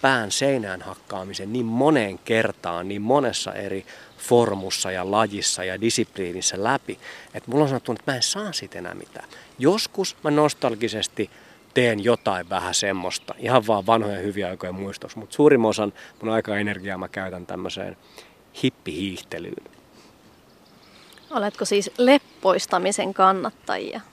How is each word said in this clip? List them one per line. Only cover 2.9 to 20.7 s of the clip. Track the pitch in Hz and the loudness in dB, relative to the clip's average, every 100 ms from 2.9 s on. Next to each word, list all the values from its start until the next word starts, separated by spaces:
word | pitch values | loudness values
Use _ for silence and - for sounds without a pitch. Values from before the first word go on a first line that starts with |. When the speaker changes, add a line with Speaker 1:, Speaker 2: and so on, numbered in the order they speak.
| 104 | -4
Speaker 1:
monessa | 107 143 127 - - | 2 2 2 -2 -6
eri | 98 98 95 - - - - | -8 -8 -8 -10 -18 -20 -10
formussa | - 120 113 98 95 - 95 | 2 4 4 0 -4 -4 -4
ja | 92 92 | -4 0
lajissa | 104 110 101 - - | 2 2 0 -4 -2
ja | 92 95 | -4 -2
disipliinissä | 113 - - - 90 90 - 95 | 0 0 -2 -4 -6 -4 -4 -2
läpi, | 107 135 - 95 - - - | 0 -2 -4 -14 -14 -20 -14
että | 107 - | -14 -2
mulla | 135 | 2
on | 147 | 2
sanottu, | 127 - | 0 -4
että | 110 - | -6 -4
mä | 131 | -2
en | |
saa | - 196 214 | -2 -4 -6
siitä | 156 101 98 | -8 -10 -10
enää | 90 90 | -10 -12
mitään. | - - - - - - | -14 -18 -18 -20 -20 0
Joskus | 135 214 - - 185 - | 2 2 0 -4 -6 -4
mä | 156 | 0
nostalgisesti | 147 151 - 131 107 113 107 - - 101 - - - _ | 4 2 2 -2 -2 -4 -2 -6 -4 -6 -8 -20 -20 _
teen | 127 123 104 | 2 2 2
jotain | 107 117 - 92 87 | 2 2 0 -4 -2
vähän | 95 90 | -4 -2
semmoista, | 92 101 95 90 - - - | -2 0 -2 -4 -8 -10 -8
ihan | 117 127 110 | 4 4 4
vaan | 104 95 | 2 4
vanhoja | 113 104 98 | 2 2 -4
hyviä | 101 98 92 | -4 -4 -4
aikoja | 92 90 | -6 -8
muistoksi, | 92 98 - - 110 | -8 -8 -10 -12 -14
mut | 107 | -8
suurimman | - 147 131 110 | 6 8 8 6
osan | 104 104 - - - | 2 -2 -4 -18 -10
mun | 110 | -2
aikaa | 110 110 104 | 0 0 -2
ja | |
energiaa | 104 95 98 92 | -2 -4 -6 -8
mä | 90 | -8
käytän | 98 95 90 90 | -8 -8 -8 -10
tämmöiseen | 92 92 95 95 95 _ - - _ _ - | -8 -8 -8 -10 -12 _ -20 -20 _ _ -4
hippihiihtelyyn. | 131 - - 80 98 - - 82 87 - - - - - - _ _ _ _ _ _ | -4 -4 -10 -6 -6 -8 -12 -12 -10 -14 -16 -20 -20 -20 -20 _ _ _ _ _ _